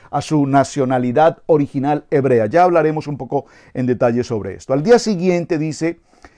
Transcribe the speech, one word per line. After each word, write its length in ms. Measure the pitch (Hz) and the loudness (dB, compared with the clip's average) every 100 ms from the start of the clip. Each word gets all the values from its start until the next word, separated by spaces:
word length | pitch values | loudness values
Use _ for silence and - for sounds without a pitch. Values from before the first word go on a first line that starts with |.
| - | -8
a 100 | 143 | -6
su 240 | - 156 135 | -2 0 2
nacionalidad 920 | 139 131 147 131 131 123 123 160 165 - | 2 0 -2 -2 0 0 2 2 0 0
original 580 | 156 143 139 135 147 - | 0 0 -2 -2 -4 -2
hebrea. 340 | 147 135 123 107 | 0 2 2 2
Ya 180 | 160 | 2
hablaremos 440 | 180 170 156 156 147 | 4 4 2 -2 -6
un 100 | 139 | -10
poco 300 | 127 143 - _ _ | -6 -6 -6 _ _
en 140 | - 127 | -6 -2
detalle 360 | 123 123 120 | 0 0 0
sobre 300 | 120 113 98 | -2 -6 -8
esto. 200 | 92 - | -12 -6
Al 100 | 139 | -2
día 160 | 170 240 | 4 2
siguiente, 580 | 220 180 185 175 170 165 | 2 -2 0 0 -2 -4
dice, 420 | 156 139 165 165 _ _ - | -4 -4 -6 -6 _ _ -20